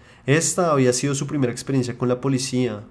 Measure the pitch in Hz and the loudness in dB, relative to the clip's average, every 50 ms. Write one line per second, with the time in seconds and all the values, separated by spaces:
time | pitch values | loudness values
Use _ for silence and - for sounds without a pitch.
0 | - - - - - 131 139 160 165 - - - 180 165 151 139 131 123 120 - | -20 -20 -20 -8 0 2 2 2 2 0 0 0 2 2 4 4 4 4 2 2
1 | - 143 139 135 143 135 151 147 127 120 110 - - - 135 131 120 117 120 - | 0 -2 -2 -4 -4 -4 -2 -2 0 -2 -2 -4 -4 -2 0 0 0 -2 -4 -2
2 | 127 123 123 123 - 139 135 123 127 - 131 127 127 117 107 104 107 - | -2 0 0 0 0 0 0 0 -2 -2 -2 -2 0 -2 -2 -6 -10 -12